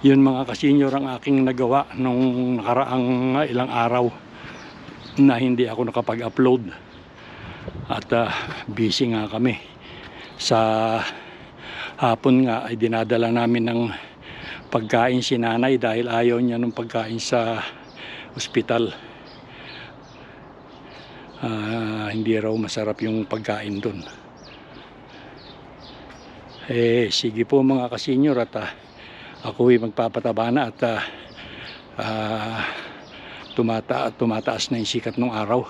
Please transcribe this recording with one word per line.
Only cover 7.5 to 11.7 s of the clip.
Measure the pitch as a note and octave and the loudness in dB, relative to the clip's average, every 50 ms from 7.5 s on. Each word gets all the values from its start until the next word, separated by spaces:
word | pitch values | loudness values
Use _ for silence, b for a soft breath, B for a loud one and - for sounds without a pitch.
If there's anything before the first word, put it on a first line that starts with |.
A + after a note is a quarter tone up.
| B B B B B - - - | B B B B B -10 -6 -4
At, | - A2 - - | -4 -4 -2 0
ah, | A#2+ A#2 A#2 G#2+ B B B B B B B - | 2 2 2 0 B B B B B B B -8
busy | G#2 G2+ A2+ G#2+ F#2 - C3+ A#2+ | -2 0 0 2 2 2 0 2
nga | A2+ A2 G#2+ | 2 -2 -2
kami. | G#2 G#2+ A2 A#2+ B2+ G#2+ - B B B B B B B B B B B B B B B | -2 -2 2 2 2 0 -2 B B B B B B B B B B B B B B B
Sa | - - - - A2+ A2+ A2 A2 A2 A2+ A2+ A2+ A2+ A2+ B B B B B B B B B B B B B | -8 0 2 4 4 4 4 2 2 2 2 0 0 -2 B B B B B B B B B B B B B